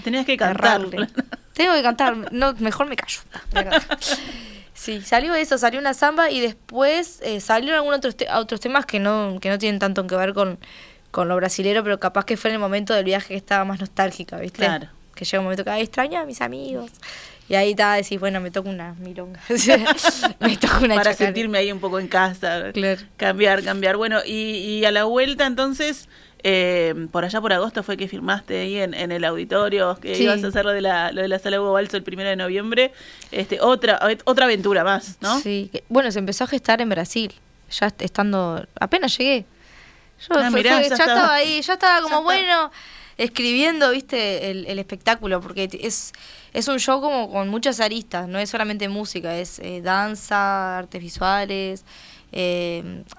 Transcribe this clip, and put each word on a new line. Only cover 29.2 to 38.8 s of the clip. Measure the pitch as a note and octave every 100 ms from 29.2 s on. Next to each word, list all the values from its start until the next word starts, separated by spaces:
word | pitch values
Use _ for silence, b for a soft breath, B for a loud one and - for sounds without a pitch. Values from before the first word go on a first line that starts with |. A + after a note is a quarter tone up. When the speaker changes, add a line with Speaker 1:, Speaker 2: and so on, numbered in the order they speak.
Speaker 1:
auditorio, | E3 E3+ E3+ G3 G#3 G3 F3+ F#3
que | - F#3
Speaker 2:
Sí. |
Speaker 1:
ibas | A#3 G#3
a | G3+
hacer | G#3 G3+
lo |
de | G3+
la, | F#3+ F3 E3+
lo | -
de | F#3+
la | F#3+
sala | G3+ G3
Hugo | G3+
Balso | G3 G3+ G3+
el |
primero | F#3 F3+ G3
de | F#3+
noviembre. | F3+ F#3+ G#3+ A#3 B3+ B B B B
Este, | - F#3+ G3
otra, | A#3+ B3+ A#3 G3+ G#3 G#3+ -
otra | B3+ B3+
aventura | G#3+ G3+ F#3+
más, | F3+ G3+ - F3+
¿no? | G3 C4
Speaker 2:
Sí. | A3 G3+ G3
Que, | - -
bueno, | B3+ B3+
se | G3+
empezó | F#3+ G3
a | B3+
gestar | C4+ - A3+
en | A#3
Brasil, | F3+ F#3 A#3 G#3+ - _ _ -
ya | - G3+
est-, | -
estando, | F#3 - G3+ G3 F3 E3 -
apenas | -